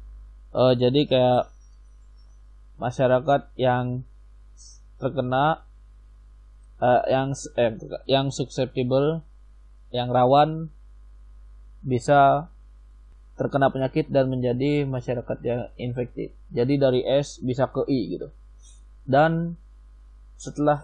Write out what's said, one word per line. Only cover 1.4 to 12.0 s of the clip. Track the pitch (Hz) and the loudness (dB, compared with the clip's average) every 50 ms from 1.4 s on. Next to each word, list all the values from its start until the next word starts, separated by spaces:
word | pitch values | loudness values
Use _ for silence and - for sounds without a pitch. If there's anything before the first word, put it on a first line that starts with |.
| - - - - - - - - - - - - - - - - - - - - - - - - - - - - | 0 -4 -12 -20 -20 -20 -20 -20 -20 -20 -20 -20 -20 -20 -20 -20 -20 -20 -20 -20 -20 -20 -20 -20 -20 -20 -14 -8
masyarakat | - 120 123 - 135 123 127 127 131 147 139 143 - - - - | -8 -6 -2 0 2 2 2 2 2 2 0 0 0 -8 -6 0
yang | 127 127 123 123 123 123 123 127 127 - - - - - - - - - - - - - - - - - - | 0 2 2 0 -2 -4 -6 -8 -10 -12 -20 -20 -20 -20 -20 -20 -20 -20 -20 -20 -20 -20 -20 -20 -20 -20 -14
terkena, | - 135 131 - 135 123 123 127 131 143 156 165 - - - - - - - - - - - - - - - - - - - - - - - - - | -8 -6 -6 -4 -4 -4 -2 0 2 2 0 0 -2 -8 -20 -20 -20 -20 -20 -20 -20 -20 -20 -20 -20 -20 -20 -20 -20 -20 -20 -20 -20 -20 -20 -8 -2
eh, | 113 123 123 117 - - | 2 2 2 2 2 0
yang | 127 131 135 139 139 | 0 0 0 -4 -6
s-, | - - - - - | -8 -10 -8 -2 0
eh, | 120 113 110 95 - - - - - - | 0 0 0 -6 -12 -12 -12 -12 -2 0
yang | 131 135 139 139 | 0 0 0 -2
susceptible, | - - 135 - - - 131 127 - 131 127 123 131 135 143 151 160 160 - - - - - - - - - - - - - - | -4 -6 -8 -6 -4 -6 -6 -4 -2 -4 -2 0 0 2 2 0 -2 -4 -10 -14 -20 -20 -20 -20 -20 -20 -20 -20 -20 -20 -20 -10
yang | - 123 123 123 | -8 -6 -4 0
rawan | 123 123 123 127 135 143 151 156 156 160 165 156 - - - - - - - - - - - - - - - - - - - - - - - | 2 4 4 6 6 4 4 2 0 -6 -10 -12 -14 -20 -20 -20 -20 -20 -20 -20 -20 -20 -20 -20 -20 -20 -20 -20 -20 -20 -20 -20 -20 -12 -6
bisa | 135 127 117 | -4 -4 -2